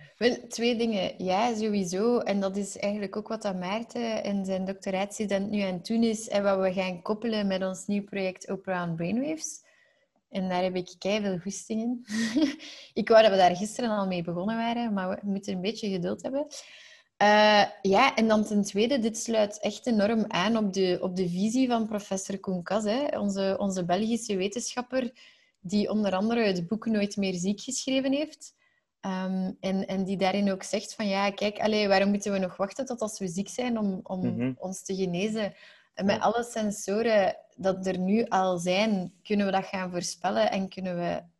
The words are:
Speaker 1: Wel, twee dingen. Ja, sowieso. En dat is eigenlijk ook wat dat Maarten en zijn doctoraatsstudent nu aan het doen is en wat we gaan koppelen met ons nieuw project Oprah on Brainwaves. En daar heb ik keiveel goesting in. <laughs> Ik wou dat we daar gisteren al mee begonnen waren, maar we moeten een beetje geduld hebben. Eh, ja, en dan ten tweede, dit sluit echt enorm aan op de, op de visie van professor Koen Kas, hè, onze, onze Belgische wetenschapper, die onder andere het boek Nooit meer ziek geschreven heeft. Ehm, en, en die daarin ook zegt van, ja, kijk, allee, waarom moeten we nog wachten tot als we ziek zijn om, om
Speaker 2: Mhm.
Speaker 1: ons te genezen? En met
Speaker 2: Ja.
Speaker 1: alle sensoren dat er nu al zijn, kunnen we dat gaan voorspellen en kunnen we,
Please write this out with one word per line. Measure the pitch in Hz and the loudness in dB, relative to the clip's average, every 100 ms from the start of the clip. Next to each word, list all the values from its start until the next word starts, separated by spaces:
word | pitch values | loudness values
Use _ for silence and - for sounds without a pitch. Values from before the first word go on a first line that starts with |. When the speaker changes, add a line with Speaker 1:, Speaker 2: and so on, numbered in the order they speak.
| - - | -20 -2
Speaker 1:
Wel, | 214 - - | 0 0 -4
twee | - 233 233 | -2 0 0
dingen. | 233 202 180 - 185 | 0 0 -2 -4 -2
Ja, | 185 240 220 | 0 0 0
sowieso. | 220 208 180 185 226 240 | 0 0 0 0 0 0
En | - 202 | 0 0
dat | 190 196 | 0 -2
is | 196 - | -6 -4
eigenlijk | 202 208 196 214 | -4 -4 -6 -8
ook | 214 | -6
wat | 220 | -6
dat | 208 185 | -4 -4
Maarten | 180 214 233 240 233 220 | -4 -4 -6 -6 -4 -2
en | - 202 190 | -2 -2 -2
zijn | 190 190 | -2 -4
doctoraatsstudent | 196 202 185 202 - 208 196 202 | -6 -4 -4 -4 -4 -2 -2 0
nu | 208 | -2
aan | 196 | -2
het | 180 175 | -4 -2
doen | 226 | 2
is | 233 220 - | 2 0 -2
en | 202 | 0
wat | 202 196 | 2 2
we | 185 | 2
gaan | 185 185 175 | 0 -2 -4
koppelen | - 214 240 214 202 | -4 -4 -2 -2 0
met | 190 | 0
ons | 190 185 - | -2 -4 -4
nieuw | 202 | -4
project | 202 196 185 185 - | -2 -4 -4 -4 -8
Oprah | 190 190 180 175 | -8 -4 -4 -2
on | 165 | -2
Brainwaves. | 170 220 294 320 - - _ _ _ _ _ _ _ | -2 -2 -2 -4 -8 -12 _ _ _ _ _ _ _
En | 196 185 | -6 -2
daar | 180 | 0
heb | 185 185 | 0 -2
ik | 180 - | -6 -6
keiveel | 190 214 202 185 | -2 0 0 -2
goesting | 196 196 - 220 | -6 -10 -6 -4
in. | 233 247 - 214 226 240 285 | -2 -4 -6 -4 -2 2 0
<laughs> | - - - - | -2 -12 -18 -8
Ik | - 202 | -4 6
wou | 226 | 8
dat | 220 | 8
we | 190 | 8
daar | 180 175 | 6 4
gisteren | 208 - 240 | -2 -4 -2
al | 208 190 | 0 0
mee | 180 | -2
begonnen | 170 175 202 226 | -2 -4 -2 -2
waren, | 233 233 233 | -2 -2 0
maar | 196 185 | 0 -2
we | 196 | -4
moeten | 202 196 202 | -4 -4 -4
een | 185 | -4
beetje | 185 226 214 | -4 -4 -2
geduld | 185 175 214 | -2 -2 -4
hebben. | - 269 294 - - - - - _ - | -4 -4 -4 -8 -18 -20 -20 -20 _ 2
Eh, | 202 208 214 208 - - | 6 8 8 8 6 2
ja, | 190 196 269 233 | 2 6 6 4
en | 220 | 4
dan | 214 | 4
ten | 214 208 | 4 2
tweede, | 202 196 233 277 | 2 2 2 2
dit | 220 220 | 0 -2
sluit | - 220 208 - | 0 2 2 0
echt | 202 208 254 | -4 -4 0
enorm | 220 202 226 208 | 2 4 2 2
aan | 170 196 226 | 2 2 2
op | 208 | 2
de, | 185 185 180 | 2 2 2
op | 185 180 | -2 -2
de | 175 | 0
visie | 180 214 247 254 | 0 0 2 2
van | 233 214 | 2 0
professor | 208 202 190 - 196 | -4 -4 -6 -4 -6
Koen | 196 180 | -4 -4
Kas, | 170 208 | -2 0
hè, | 214 240 294 - | 0 0 0 -2
onze, | 202 196 196 190 | -2 0 0 0
onze | 202 185 175 | -2 -2 0
Belgische | 180 220 226 - 190 | 0 0 -2 -2 -2
wetenschapper, | 196 240 - - 247 262 240 - - - _ _ | -2 -4 -6 -6 -4 -2 -4 -6 -18 -20 _ _
die | 180 208 208 | -2 0 2
onder | 214 202 | 2 0
andere | 185 220 233 | 0 2 2
het | 214 180 170 | 2 2 -2
boek | 220 226 | -4 -2
Nooit | 214 202 202 | 0 0 0
meer | 196 | -2
ziek | 180 185 208 | 0 -2 -2
geschreven | - 262 - 262 269 | -4 -6 -2 0 0
heeft. | 277 302 - - - _ _ _ _ | 0 -2 -8 -20 -20 _ _ _ _
Ehm, | 190 185 190 190 185 190 | -6 -4 -2 -2 -4 -4
en, | 190 190 - | -2 -2 -2
en | 190 | -2
die | 190 196 | -2 0
daarin | 185 202 202 | 2 2 2
ook | 190 | 0
zegt | - 202 - - | -2 -6 -6 -6
van, | 208 | -2
ja, | 196 202 | 0 0
kijk, | 202 208 208 | 0 -2 0
allee, | 214 214 208 | 0 2 4
waarom | 196 196 | 4 4
moeten | 202 208 | 2 0
we | 196 | -2
nog | 180 - | -2 -2
wachten | 196 - 262 | -4 -4 -8
tot | 240 | -6
als | 214 - | -6 -4
we | 190 | -6
ziek | 170 196 | -4 -6
zijn | - 247 226 | -4 -2 -2
om, | 208 190 | -2 -4
om | - 190 127 | -6 -4 -2
Speaker 2:
Mhm. | - 127 127 | 0 -2 -4
Speaker 1:
ons | 185 190 | -8 -8
te | - 190 | -6 -2
genezen? | 190 175 214 220 196 - - - _ | -2 0 -2 -2 -4 -6 -18 -20 _
En | - 196 | -2 0
met | 208 | 2
Speaker 2:
Ja. | |
Speaker 1:
alle | 196 233 | 2 2
sensoren | 233 226 214 202 - 208 233 214 185 - - - | -2 -4 -4 -4 -2 0 4 4 4 0 -10 -4
dat | 190 185 190 | -2 0 -2
er | 185 | 0
nu | 185 214 233 | 2 2 2
al | 190 185 180 | 2 2 0
zijn, | 175 185 220 196 175 - | 0 2 2 0 -2 -10
kunnen | - 208 196 | -2 0 2
we | |
dat | 190 185 | 0 0
gaan | 190 180 | -4 -4
voorspellen | 180 175 - 185 214 214 | -4 -6 -4 -2 2 2
en | 196 190 | 2 -4
kunnen | 190 185 175 | -6 -6 -2
we, | 170 - 170 _ | -2 -4 -6 _